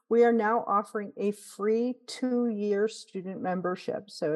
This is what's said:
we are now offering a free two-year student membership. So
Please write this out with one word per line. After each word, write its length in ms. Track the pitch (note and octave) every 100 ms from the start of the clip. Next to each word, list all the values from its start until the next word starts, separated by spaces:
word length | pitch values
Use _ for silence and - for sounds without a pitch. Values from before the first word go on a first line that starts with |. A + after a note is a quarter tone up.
| _
we 160 | A#3
are 80 | A#3+
now 320 | A#3 G#3+ A#3 -
offering 460 | G3+ G#3 A3 G3+ -
a 140 | G3+
free 640 | G3+ - - G3+ A3+ B3 B3 -
two-year 840 | - B3+ A#3+ A#3+ G#3 G#3 G3+ G#3+
student 540 | - - F#3+ F3+ F#3
membership. 680 | F#3 F3+ F3+ F#3 - - -
So 220 | - D#3+